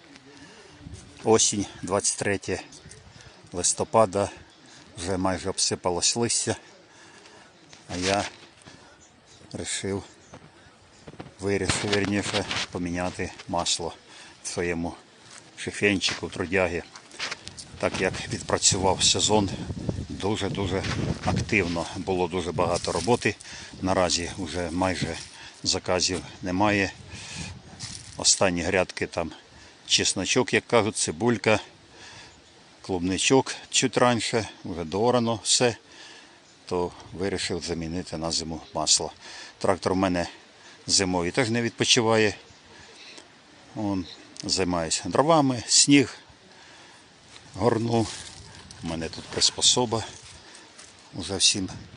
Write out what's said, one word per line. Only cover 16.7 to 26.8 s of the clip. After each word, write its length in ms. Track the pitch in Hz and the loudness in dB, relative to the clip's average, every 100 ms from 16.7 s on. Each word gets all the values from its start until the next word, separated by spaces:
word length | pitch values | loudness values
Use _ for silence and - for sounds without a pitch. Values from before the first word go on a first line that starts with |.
| 85 - - - - - - - - - - | 0 -8 -16 -20 -10 -8 -8 -12 -16 -18 -2
Так 220 | 95 85 | -2 0
як 120 | 92 - - | 0 -2 -6
відпрацював 680 | 104 - 95 - 101 95 90 | -6 -2 2 2 4 2 4
сезон 460 | - 101 90 107 98 - - - - - - | 2 2 4 4 2 -2 -6 -4 -4 -4 -8
дуже-дуже 760 | - 95 104 95 78 98 95 85 - - - - | -4 -2 -2 -2 -2 -2 -2 -2 -2 -2 -2 -2
активно, 600 | 95 117 110 87 85 82 98 | 0 2 2 2 -2 -4 -6
було 300 | 85 92 90 | -2 0 0
дуже 240 | 90 85 | 0 -2
багато 400 | 80 87 85 - | 0 0 0 0
роботи. 440 | 85 82 120 113 - - - - - | -2 2 2 2 -4 -8 -16 -16 -6
Наразі 500 | 92 92 87 80 85 - | 0 2 2 0 -4 -6
вже 320 | 87 92 87 | -6 -6 -4
майже 460 | 85 92 87 82 80 - - - - | 0 0 0 -4 -6 -12 -16 -20 -8
заказів 580 | 92 92 - 92 - 87 69 - | -4 -2 0 0 2 -2 -6 -10
немає. 500 | 95 92 104 104 | -4 2 4 4